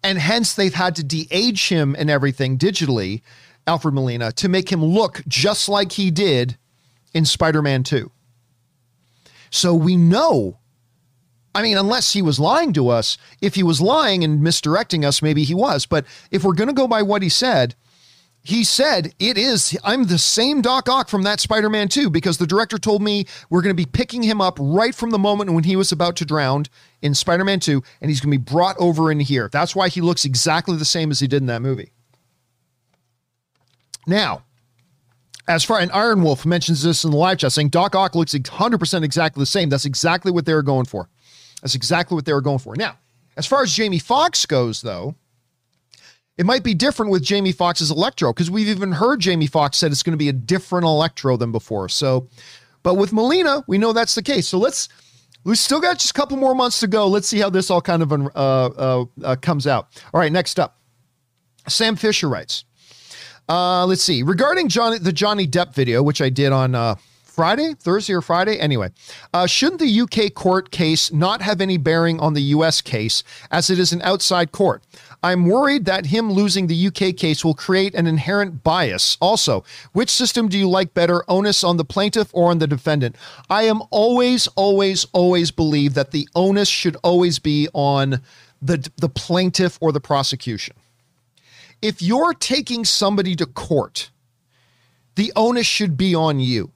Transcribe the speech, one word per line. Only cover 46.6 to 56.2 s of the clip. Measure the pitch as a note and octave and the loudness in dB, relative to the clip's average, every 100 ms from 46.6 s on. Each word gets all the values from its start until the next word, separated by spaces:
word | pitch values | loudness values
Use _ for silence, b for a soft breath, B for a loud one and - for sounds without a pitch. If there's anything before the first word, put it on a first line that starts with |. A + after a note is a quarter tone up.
be | A#3+ | 0
different | F3+ B3 - G#3+ | 0 0 0 0
with | F#3 | 0
Jamie | C3 G3+ G3 | 0 0 0
Foxx's | - F3 E3+ D#3 | 0 -2 0 -2
Electro, | D3+ G#3+ - C#3+ | -2 -2 0 -2
'cause | A2+ E3+ | 0 -2
we've | G3+ G#3 | 0 -2
even | G3 G3 | -2 -2
heard | D#3 A3+ C#4 | 0 0 2
Jamie | F3 E3+ D3+ | 0 0 0
Foxx | D#3+ C#3+ - | 0 0 0
said | E3+ | -2
it's | C#3 | -2
gonna | - D#3+ | -2 -2
be | D3 | -2
a | |
different | C3+ A2+ F#3 - F3+ E3+ | -2 -2 -4 0 0 2
Electro | D3+ D#3+ - C3+ B2 | 2 0 -2 -2 0
than | A#2 | -2
before. | A2+ - G#2 F#2 | -4 -6 -6 -4
So, | - C#3 B2+ B2+ B B B B B | -2 0 -2 -4 B B B B B
but | F3+ F#3 | 0 2
with | F#3+ | 2
Molina, | G#3+ A#3+ F4 E4 C#4+ - | 2 2 2 2 0 0
we | G3 | 0
know | A3+ | 2
that's | A3+ A#3 - | 0 0 -2
the | |
case. | G3+ C4+ - | -2 -2 0
So | F#3 | 0
let's, | F3+ - - b b b b b | 0 -2 -10 b b b b b
we | F3 A3+ | -2 -2
still | - D4 | 0 0
got | F4 F4+ | 0 0
just | - | -2
a | |
couple | - | -2